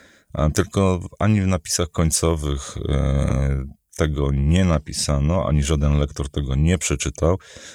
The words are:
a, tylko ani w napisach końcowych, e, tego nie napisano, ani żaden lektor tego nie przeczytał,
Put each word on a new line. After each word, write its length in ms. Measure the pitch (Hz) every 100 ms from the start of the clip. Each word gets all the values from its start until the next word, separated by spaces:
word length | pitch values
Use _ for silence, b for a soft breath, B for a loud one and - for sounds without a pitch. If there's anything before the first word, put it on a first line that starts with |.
| B B B
a, 180 | - 78
tylko 500 | 76 87 - 98 90 90 -
ani 220 | 104 107
w 60 | 95
napisach 420 | 92 - - 87
końcowych, 840 | - 82 - 82 82 73 71 - - -
e, 760 | 69 69 69 67 67 69 67 67 - _ -
tego 360 | 80 71 71
nie 320 | 69 71 85
napisano, 840 | 95 78 - - - 73 71 92 -
ani 140 | 76
żaden 360 | 71 78 73 71
lektor 320 | 71 - 71
tego 240 | - 67
nie 240 | 67 78 90
przeczytał, 600 | - 71 - - 80 95 B B B